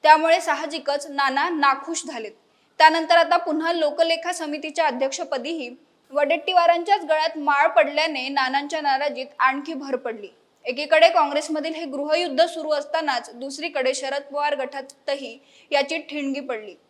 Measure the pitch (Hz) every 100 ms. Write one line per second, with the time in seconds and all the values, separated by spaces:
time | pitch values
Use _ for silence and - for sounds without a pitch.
0 | 302 311 320 349 339 285 311 311 - 285
1 | 302 277 269 269 330 320 277 269 285 330
2 | - 262 214 - _ _ _ _ 320 320
3 | 330 339 330 349 349 302 330 349 302 311
4 | 330 330 339 349 311 294 311 302 311 254
5 | 269 277 349 277 254 330 240 254 _ _
6 | _ 277 285 330 370 359 339 339 339 403
7 | 320 311 320 320 285 285 320 339 294 294
8 | 320 277 262 277 262 277 285 320 285 269
9 | 294 247 262 - 262 269 285 302 277 254
10 | 240 220 196 _ _ _ 220 247 294 311
11 | 330 330 285 294 302 302 311 320 330 269
12 | 294 320 349 262 339 339 302 294 294 320
13 | 302 247 240 240 269 277 320 294 262 262
14 | 269 277 285 285 294 285 254 277 269 -
15 | - 277 254 233 _ _ _ 285 285 320
16 | 302 294 277 269 269 233 208 175